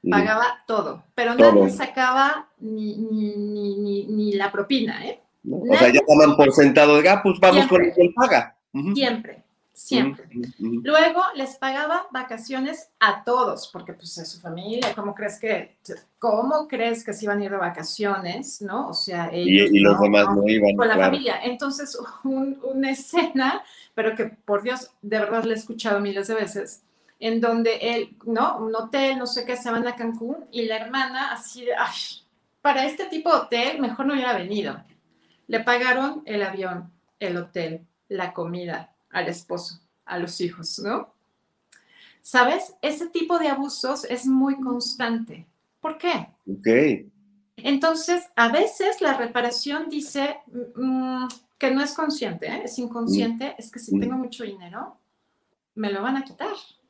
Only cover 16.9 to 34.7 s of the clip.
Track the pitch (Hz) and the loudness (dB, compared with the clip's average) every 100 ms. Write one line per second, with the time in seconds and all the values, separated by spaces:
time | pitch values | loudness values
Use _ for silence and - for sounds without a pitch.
16.9 | 233 - 202 208 202 196 196 175 - 160 | -2 -6 -6 -2 -2 -2 -2 -4 -4 -10
17.9 | - 208 196 180 208 277 - 202 214 277 | -2 -2 -2 -4 -8 -10 -10 -8 -6 -6
18.9 | - 190 175 170 165 175 98 101 101 101 | -6 -4 -4 -4 -2 4 6 6 8 8
19.9 | 98 101 104 101 101 104 110 104 101 226 | 6 6 6 4 2 2 4 4 4 2
20.9 | 208 95 - 247 185 247 247 277 277 277 | 4 4 2 -2 -4 -6 -4 -6 -6 -10
21.9 | 247 240 - 269 262 269 269 254 269 269 | -12 -14 -10 -6 -4 -4 -6 -6 -2 -2
22.9 | 269 - 339 302 269 262 349 - - - | -4 0 0 0 0 0 -2 -8 -20 -12
23.9 | - 220 220 143 - - 202 220 254 - | -2 -2 -2 -8 -8 -2 -2 -2 -6 -10
24.9 | _ 208 214 208 226 226 220 - 226 220 | _ -4 -2 0 -2 -2 -4 -6 -6 -2
25.9 | 202 202 196 196 220 202 202 196 - _ | -2 -2 -4 -4 -4 -4 -6 -10 -14 _
26.9 | _ _ _ 226 226 233 233 226 220 233 | _ _ _ -4 0 0 2 0 0 -2
27.9 | 233 - - 233 226 302 - 220 220 226 | -4 -6 -10 -4 0 0 -2 -4 -6 -4
28.9 | 277 269 262 262 254 247 247 240 233 240 | 0 0 -2 -6 -6 -6 -6 -4 -2 -4
29.9 | 240 233 226 226 330 - 233 226 220 220 | -4 -8 -6 -8 -10 -10 -6 -4 -4 -4
30.9 | 269 262 254 277 240 - 247 247 - - | -4 -4 -4 -6 -8 -12 -10 -6 -2 -2
31.9 | - - - _ _ _ _ - 277 285 | -4 -12 -14 _ _ _ _ 0 2 0
32.9 | 302 381 320 339 311 - 240 254 311 247 | -4 -8 -4 2 2 2 -2 -2 -2 -4
33.9 | 226 277 277 247 208 180 208 160 | -2 -2 -2 -2 -2 -2 -4 -6